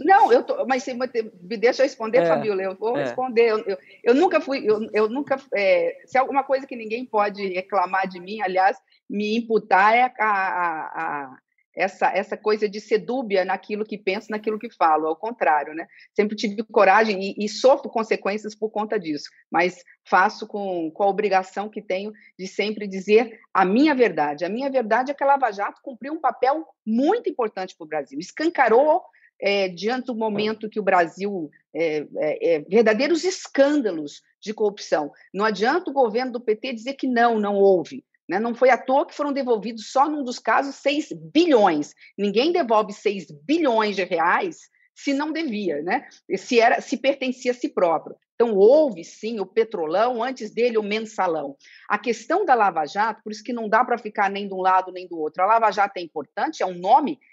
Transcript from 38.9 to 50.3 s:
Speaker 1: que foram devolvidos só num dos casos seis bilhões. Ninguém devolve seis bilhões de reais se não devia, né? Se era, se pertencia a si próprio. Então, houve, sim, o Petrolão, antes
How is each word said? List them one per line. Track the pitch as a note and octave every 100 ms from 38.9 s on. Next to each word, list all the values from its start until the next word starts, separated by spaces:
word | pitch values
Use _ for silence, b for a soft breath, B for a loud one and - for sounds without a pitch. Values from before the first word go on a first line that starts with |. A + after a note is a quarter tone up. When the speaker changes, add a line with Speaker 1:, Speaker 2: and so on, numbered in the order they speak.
| C4+ F4
Speaker 1:
que | -
foram | D4
devolvidos | C#4 B3+ A3 G3+ A3+ G#3
só | C4 D4+
num | D4+
dos | B3 A#3+
casos | - A3 C#4 -
seis | - D4 D4+ E3 D#3+
bilhões. | D4+ F4 B3 G3 D3+ C#3+ - b -
Ninguém | G3+ G3 D4+
devolve | F4 B3 G#3+ G#3+
seis | G3+ G#3+ G3+ E3 D3
bilhões | - E4 C#4+ A3+ G#3 G3
de |
reais | F3 E3+ E3+ A3+ G3 - - _ _
se | _ C#4+
não | C#4 D4+
devia, | D#4+ D#4+ G#3 F#3+ C#3+
né? | E3 B3+ B B - F#3
Se | - A#3
era, | A3+ C4+
se | - C4
pertencia | C4+ C4+ C4 B3+ B3
a | B3
si | D4
próprio. | - F3 D3+ - - _ -
Então, | A#3 G3
houve, | G#3 D4 D4 E3+
sim, | E3+ - G#3+ A3+
o | F#3+
Petrolão, | A3 A3 G3+ D#3 F3+ A#3+ A#3+
antes | B3+